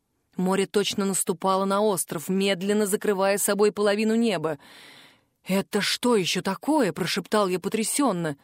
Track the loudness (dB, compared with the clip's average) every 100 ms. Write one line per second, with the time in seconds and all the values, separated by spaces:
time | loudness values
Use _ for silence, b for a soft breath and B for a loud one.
0 | _ _ _ -4 0 0 0 0 -2 -2
1 | -2 -2 -2 -2 0 0 2 0 0 0
2 | -4 -8 -4 0 0 0 0 0 0 -2
3 | -2 0 2 0 0 2 2 2 0 2
4 | 2 2 2 0 -2 -6 B B B B
5 | B B B _ -2 -2 0 -2 -2 0
6 | 2 2 2 -2 -2 -4 0 2 2 0
7 | -4 -4 0 0 2 0 -2 -2 -2 0
8 | 0 0 -4 -6